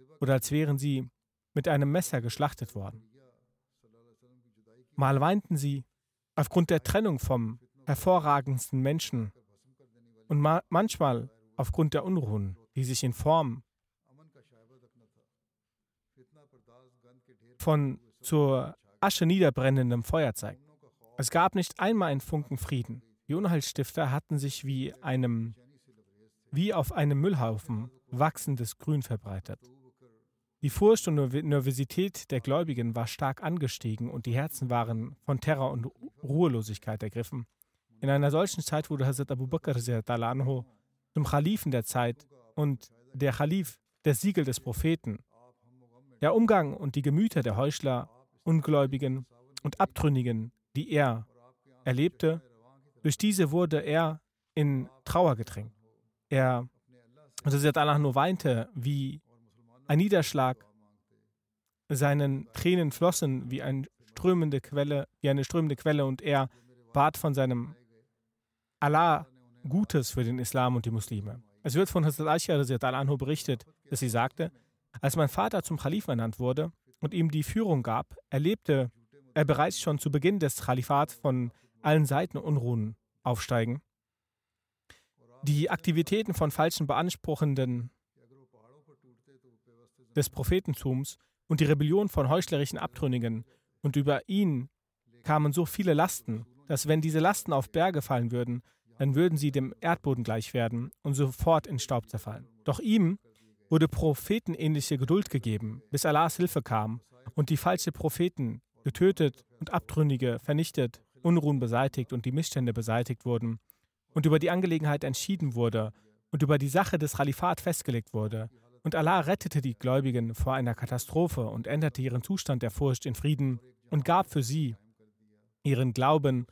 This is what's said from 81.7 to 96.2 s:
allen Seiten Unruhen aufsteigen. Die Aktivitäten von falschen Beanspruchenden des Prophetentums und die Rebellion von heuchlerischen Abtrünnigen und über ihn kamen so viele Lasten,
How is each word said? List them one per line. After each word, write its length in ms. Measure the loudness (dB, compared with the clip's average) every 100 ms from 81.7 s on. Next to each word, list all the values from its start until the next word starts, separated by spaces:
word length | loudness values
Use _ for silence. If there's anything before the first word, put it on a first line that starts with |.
| _
allen 240 | 2 4 4
Seiten 320 | 0 -2 -6
Unruhen 580 | -2 -2 0 -2 -4 -8 _ _
aufsteigen. 580 | -4 -4 0 0 0 -4 _ _ _ _ _ _ _ _ _ _ _ -20 _ _ _ -8
Die 260 | -2 0 0
Aktivitäten 640 | -2 0 0 2 0 0
von 180 | -2 -2
falschen 340 | 2 0 0 -2
Beanspruchenden 1040 | 0 -2 -4 -6 -2 0 0 -2 -4 -8 _ _ _ _ _ _ _ _ _ _ _ _ _ _ _ _ _ _ _ _ _ _ -2
des 140 | -2
Prophetentums 880 | -4 0 0 0 -6 -4 -4 -6 -14 _ _ -4
und 120 | 2
die 60 | 4
Rebellion 440 | 2 2 2 0
von 200 | 0 2
heuchlerischen 480 | 2 0 -2 -2 -6
Abtrünnigen 680 | -8 -4 -2 -2 -2 -6 -10 _ _ _
und 140 | -2 0
über 320 | 2 0 0
ihn 400 | 0 2 0 -6 _ _ _ _ _
kamen 300 | -2 2 2
so 120 | 0 -2
viele 280 | 0 2
Lasten, 520 | 4 2 0